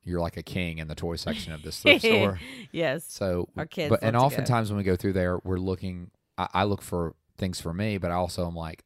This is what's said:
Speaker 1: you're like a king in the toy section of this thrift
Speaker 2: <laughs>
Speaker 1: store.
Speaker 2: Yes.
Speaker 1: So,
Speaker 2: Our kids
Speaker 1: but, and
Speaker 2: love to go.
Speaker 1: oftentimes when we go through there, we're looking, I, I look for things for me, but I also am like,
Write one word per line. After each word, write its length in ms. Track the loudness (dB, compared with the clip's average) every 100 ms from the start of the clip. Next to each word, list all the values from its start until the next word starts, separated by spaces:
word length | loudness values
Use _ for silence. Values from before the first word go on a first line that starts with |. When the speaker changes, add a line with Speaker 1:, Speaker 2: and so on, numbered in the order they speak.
Speaker 1:
you're 160 | -4 -2
like 160 | -2 -4
a 60 |
king 360 | -6 -4 -2 -4
in 80 | -6
the 80 | -6
toy 200 | -4 -4
section 380 | -4 -4 -6
of 80 | -10
this 160 | -10 0
thrift 220 | 6 6
Speaker 2:
<laughs> 40 | 6
Speaker 1:
store. 340 | 4 4 0 -8 -14 -10
Speaker 2:
Yes. 340 | -2 0 -2 -6
Speaker 1:
So, 400 | -4 0 0 -2 -6
Speaker 2:
Our 100 | -8
kids 240 | -4 2
Speaker 1:
but, 140 | 2
and 120 | 4 4
Speaker 2:
love 160 | 4
to 40 | 4
go. 60 |
Speaker 1:
oftentimes 280 | 2 2 2
when 80 | 0
we 60 |
go 120 | 2 2
through 160 | 2
there, 260 | 2 2 0
we're 140 | -2 -2
looking, 520 | 0 -2 -4 -8 -12 _ _ -6
I, 100 | -2
I 100 | 2 2
look 160 | 2
for 340 | -2 -2 -2 -4 _ -4
things 220 | -4 -4
for 120 | -6
me, 240 | -2 -2 0
but 140 | 0
I 40 | 0
also 300 | -2 -2 -4
am 80 | -4
like, 280 | -8 -10